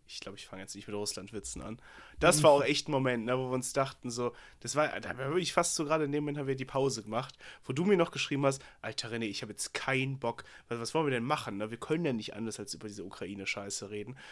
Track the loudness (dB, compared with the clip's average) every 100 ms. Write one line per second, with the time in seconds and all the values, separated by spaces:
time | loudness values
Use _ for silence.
0 | -16 -14 -12 -14 -14 -14 -12 -12 -6 -4
1 | -4 -4 -8 -8 -8 -8 -8 -10 -14 -20
2 | -16 4 6 10 10 10 6 2 2 2
3 | 2 2 2 0 0 -2 0 0 0 -2
4 | -6 -2 -2 -4 -16 -12 -2 2 2 0
5 | -6 -4 -2 0 2 2 2 2 2 2
6 | 2 0 -2 -2 -2 -2 -2 0 2 0
7 | -4 -4 -4 -10 -20 -12 -6 0 4 4
8 | 4 0 -2 2 2 2 -6 -12 -10 -8
9 | -4 -2 -2 -4 -8 -8 -6 -4 0 0
10 | 0 -2 -4 -4 -10 -14 -8 -6 -2 0
11 | 2 2 2 0 -2 -4 -4 -4 -2 0
12 | 0 0 -4 -6 -6 -6 -10 -10 -10 -10
13 | -10 -10 -8 -6 -6 -6 -6 -8 -6 -8
14 | -8 -12 -16